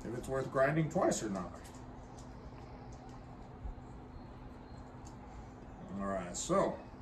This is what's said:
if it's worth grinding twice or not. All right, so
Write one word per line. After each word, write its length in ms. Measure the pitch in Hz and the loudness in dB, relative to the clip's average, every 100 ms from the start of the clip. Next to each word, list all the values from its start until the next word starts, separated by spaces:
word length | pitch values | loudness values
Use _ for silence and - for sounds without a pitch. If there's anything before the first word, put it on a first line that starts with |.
| - | -4
if 120 | 123 | -2
it's 120 | 131 | 0
worth 200 | 135 131 | 0 4
grinding 380 | 135 135 160 151 | 6 8 8 6
twice 320 | 190 - - | 6 6 6
or 80 | 110 | 2
not. 220 | 95 85 - - - - - - - - - - - - - - - - - - - - - - - - - - - - - - - - - - - - - - - - - - - 95 98 | 0 -2 -6 -10 -10 -10 -10 -10 -10 -10 -10 -10 -10 -10 -10 -10 -10 -10 -10 -10 -12 -10 -6 -6 -6 -8 -10 -10 -10 -10 -10 -10 -10 -10 -10 -10 -10 -10 -10 -10 -10 -10 -10 -10 -10 -6 0
All 60 | 98 | 2
right, 280 | 95 87 - | 2 2 -2
so 400 | - 190 90 - - - | 6 6 6 2 -6 -12